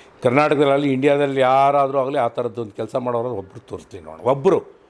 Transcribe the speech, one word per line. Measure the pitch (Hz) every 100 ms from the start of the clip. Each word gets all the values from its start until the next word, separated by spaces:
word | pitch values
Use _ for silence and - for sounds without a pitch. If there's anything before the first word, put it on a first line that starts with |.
| - -
ಕರ್ನಾಟಕದಲ್ಲಿ, | 123 131 151 143 143 139 143
ಇಂಡಿಯಾದಲ್ಲಿ | 131 143 143 143 135
ಯಾರಾದರೂ | 127 135 139 143 139 139
ಆಗಲಿ | 131 143
ಆ | 120
ಥರದ್ದು | - 120 104
ಒಂದು | 107
ಕೆಲಸ | - 110 131
ಮಾಡೋರು | 123 120 123
ಒಬ್ಬರು | 107 92 110
ತೋರಿಸ್ತೀನಿ | - 107 - 95
ನೋಡೋಣ. | 78 80
ಒಬ್ಬರು | 110 139 180 139 - - _